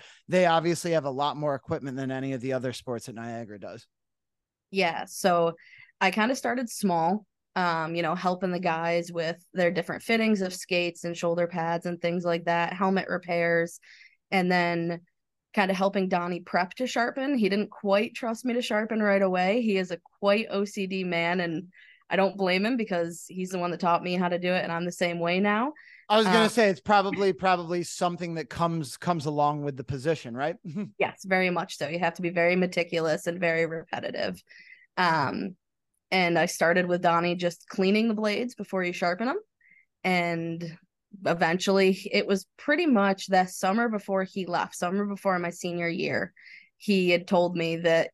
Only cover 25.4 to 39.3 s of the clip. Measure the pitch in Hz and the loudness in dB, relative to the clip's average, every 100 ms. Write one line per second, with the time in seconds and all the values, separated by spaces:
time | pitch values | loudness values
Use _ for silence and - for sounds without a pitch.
25.4 | 208 208 269 302 - - - 214 208 226 | 2 2 -2 -6 -16 -20 2 4 6 6
26.4 | 220 240 208 185 - 208 196 196 196 - | 4 4 4 2 2 4 4 0 0 0
27.4 | 190 180 165 175 165 - 180 175 175 165 | 2 0 0 -6 -6 -2 -2 -2 -6 -8
28.4 | 143 - 170 165 135 - 175 170 139 147 | -8 -2 0 0 -4 -4 -2 0 0 0
29.4 | 147 147 143 131 - 139 139 165 123 120 | 2 0 -4 -6 -6 -4 -2 -2 -4 -6
30.4 | 139 - 185 151 196 - - - 190 185 | -4 -6 -10 -8 -8 -4 -4 -4 0 2
31.4 | 185 175 190 - 143 170 170 170 175 170 | 2 0 -4 -6 -6 -2 -2 -2 -2 2
32.4 | 170 180 185 180 170 170 160 170 - 175 | 4 4 2 0 -2 0 0 0 -2 -2
33.4 | 175 165 165 160 - - - - - 185 | 0 0 0 -4 -8 -8 -6 -4 -6 -6
34.4 | - - - - _ - 180 160 135 92 | -14 -20 -20 -20 _ 0 2 4 2 0
35.4 | - 185 _ _ _ _ _ 190 175 170 | -4 -8 _ _ _ _ _ 2 4 4
36.4 | 175 - 165 180 180 175 180 170 175 175 | 2 2 2 4 2 2 2 2 2 0
37.4 | 175 - - - 190 214 226 214 214 202 | -2 -4 -6 0 2 4 2 0 0 -2
38.4 | 247 - 202 190 175 180 175 180 233 | -4 -8 -6 -4 -4 -2 -2 0 -2